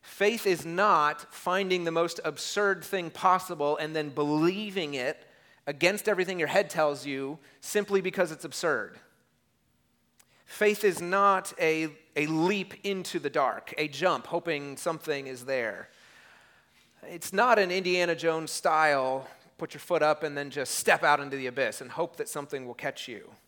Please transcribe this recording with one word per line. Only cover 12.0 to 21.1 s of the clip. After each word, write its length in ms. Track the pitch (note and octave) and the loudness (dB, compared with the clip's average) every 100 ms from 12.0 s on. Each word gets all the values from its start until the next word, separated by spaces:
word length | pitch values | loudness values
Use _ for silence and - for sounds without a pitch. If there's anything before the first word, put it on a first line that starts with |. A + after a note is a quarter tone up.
| _ - | _ -2
a 100 | D3+ | 0
leap 480 | D#3+ F3 G3+ F#3 - | 2 2 2 -4 -8
into 360 | G3+ F#3+ F3 F3 | -6 -6 -4 -4
the 100 | C#3+ | -2
dark, 460 | D3 C3 G2+ - C#3+ | 0 0 -2 -8 -6
a 100 | D3+ | -6
jump 380 | C3+ F3+ C#3 - | 0 0 0 -2
hoping 500 | E3+ E3+ D3+ C#3+ C3+ | -6 -4 -6 -6 -6
something 520 | F3 D#3+ - C#3+ C3+ | -6 -6 -4 -6 -6
is 180 | B2+ B2 | -12 -4
there. 420 | C3+ A2+ F2+ - _ - - - - _ _ _ _ _ _ | -2 -2 -6 -14 _ -20 -20 -20 -20 _ _ _ _ _ _
It's 280 | - E3+ - | -16 -12 -4
not 280 | F#3+ B3 A3 | 2 6 6
an 100 | F#3 | 4
Indiana 460 | F#3 F3+ F3+ F3 E3 | 2 2 2 2 2
Jones 340 | E3 D#3+ D#3 | 0 0 -4
style, 800 | - F3 D#3 D#3 C#3 C3 C3 B2+ - _ _ | -2 2 4 6 4 2 -2 -6 -20 _ _
put 160 | D#3+ D3 | -12 -12
your 60 | |
foot 200 | - E3+ | -2 2
up 220 | D3+ D3+ | 4 2
and 120 | D#3 C#3+ | -2 -6
then 140 | C#3+ | -6
just 240 | C#3+ B2+ | -6 -4
step 300 | - - E3 | -2 2 4
out 160 | D#3+ | 6